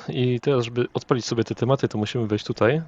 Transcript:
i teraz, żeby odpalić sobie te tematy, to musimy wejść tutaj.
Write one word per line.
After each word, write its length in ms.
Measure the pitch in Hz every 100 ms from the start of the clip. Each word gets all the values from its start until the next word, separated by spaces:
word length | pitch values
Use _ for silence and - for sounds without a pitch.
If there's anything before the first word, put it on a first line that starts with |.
| -
i 320 | - 123 120
teraz, 240 | 143 131
żeby 220 | 117 120 -
odpalić 300 | - - 131
sobie 200 | - 117
te 100 | 110
tematy, 340 | - 123 135 -
to 100 | 107
musimy 280 | 104 127 110
wejść 180 | 107
tutaj. 380 | - - 113 156